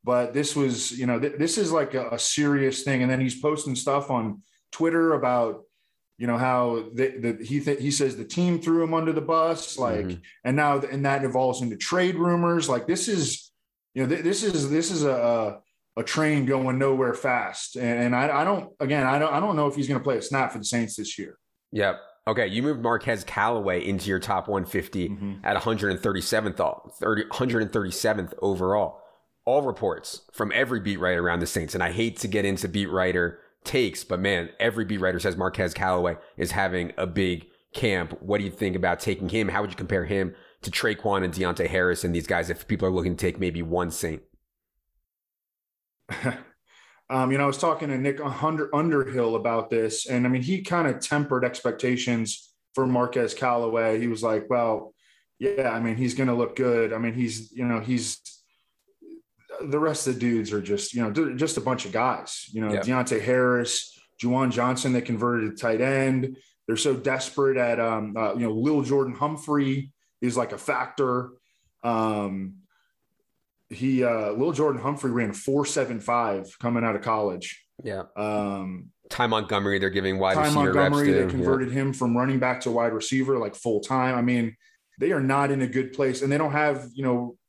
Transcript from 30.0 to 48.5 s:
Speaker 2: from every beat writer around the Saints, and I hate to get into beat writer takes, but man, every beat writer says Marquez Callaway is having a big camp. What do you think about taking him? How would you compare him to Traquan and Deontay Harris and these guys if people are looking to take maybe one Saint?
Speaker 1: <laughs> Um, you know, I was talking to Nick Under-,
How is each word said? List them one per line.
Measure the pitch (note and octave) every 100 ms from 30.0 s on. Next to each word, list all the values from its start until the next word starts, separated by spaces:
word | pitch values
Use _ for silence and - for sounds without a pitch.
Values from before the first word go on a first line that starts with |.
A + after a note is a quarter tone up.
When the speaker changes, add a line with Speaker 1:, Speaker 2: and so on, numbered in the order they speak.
| - - _
Speaker 2:
from | - G#2
every | D2+ B2+ B2
beat | G2 F#2+
writer | F2+ F2
around | F2 F2
the | E2+
Saints, | G2 D#2
and | F#2+
I | E2+
hate | F2+ A#2 -
to | G#2+
get | G#2
into | G2 F#2+ G2+
beat | G2 G2
writer | F#2 F#2 F2+ F2 - _ _
takes, | - C#3 A2 -
but | - F2+
man, | G2 F#2 E2+ -
every | A2+ A2
beat | G2+ G#2
writer | F#2 F2+
says | G#2 F2
Marquez | F#2 - F2+
Callaway | - F#2+ F2+ F2 D#2+ - -
is | F2
having | G2+ G2 F2+ F2 -
a | F#2
big | E2+ F#2 E2+ - _ _
camp. | - A#2 F#2 E2 -
What | F#2 G2+
do |
you | G2+
think | - G2+ F2+
about | F2+ F2
taking | - G2 F#2
him? | A2+ G2+
How | G2
would | G#2
you | -
compare | F2+ F#2+
him | D#2+ G2 F2+ - - _
to | -
Traquan | - A2+ G#2+ G#2+ G2
and | F#2
Deontay | E2 F2+ E2+ E2+
Harris | F#2 F2+ F2
and | F2+
these | E2+ D#2+
guys | F2 E2+
if | F2 -
people | G2+ F#2+
are |
looking | F#2 F2 E2+
to | F#2
take | F2
maybe | F#2 E2+
one | E2 F2 F2
Saint? | D#2+ E2 D#2 _ _ _ _ _ _ _ _ _ _ _ _ _ _ _ _ _ _ -
Speaker 1:
<laughs> | - C3 - - _ _ _ _ _ _
Um, | C3 B2+
you | C3+
know, |
I | C#3
was | C3+
talking | E3+ D3+ D3
to | C3
Nick | C#3 C#3
Under-, | C#3+ A#2 D#3